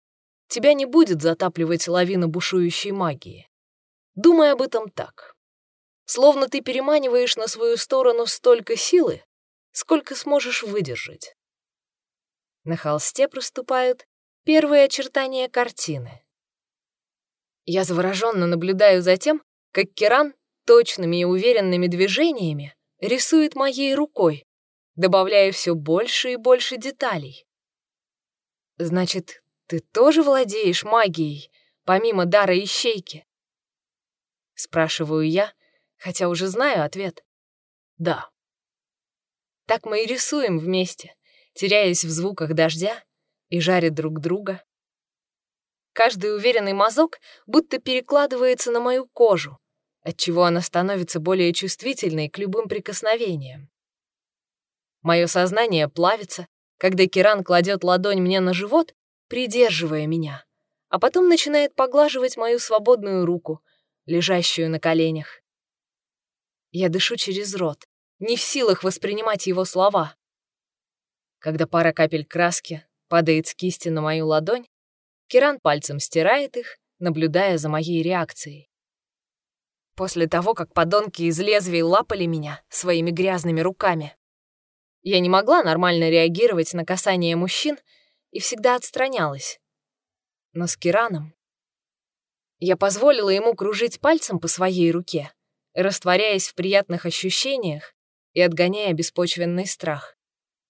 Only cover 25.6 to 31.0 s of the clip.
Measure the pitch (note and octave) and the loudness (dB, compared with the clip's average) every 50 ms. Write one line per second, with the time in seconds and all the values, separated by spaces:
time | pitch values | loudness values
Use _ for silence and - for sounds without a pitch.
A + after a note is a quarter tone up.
25.6 | - F3+ E3+ D#3+ C#3+ D#3 D#3+ F#3+ A#3 A#3+ - - - B3+ B3 A#3+ A3+ B3 B3+ B3 | -2 -2 -2 -2 -2 0 0 0 0 0 -2 -4 -2 -4 -4 0 4 4 4 4
26.6 | B3 - C4 A#3+ A3 C4+ C4+ - C#4 B3 G3+ E3 C#3 C#3 C#3 - _ _ _ _ | 4 -2 -6 -6 -8 -10 -6 -4 -4 -4 -4 -4 -8 -10 -16 -20 _ _ _ _
27.6 | _ _ _ _ _ _ _ _ _ _ _ _ _ _ _ _ _ _ _ _ | _ _ _ _ _ _ _ _ _ _ _ _ _ _ _ _ _ _ _ _
28.6 | _ _ _ - E3+ E3 E3+ F3+ F#3 F3 - F#3 E3+ - - - _ _ _ _ | _ _ _ -8 -6 -2 -2 -2 -2 -2 -4 -6 -8 -10 -16 -20 _ _ _ _
29.6 | _ - E3+ D#3+ - _ - G#3+ B3 D4 D4+ D#4+ D#4 C#4+ C4+ C4+ B3+ G3 G3+ A3 | _ -8 -8 -8 -8 _ 0 4 6 6 6 6 4 4 4 2 2 0 -2 0
30.6 | G#3+ F3+ F3 - - G#3 A3+ A#3 | 0 0 0 0 0 2 2 4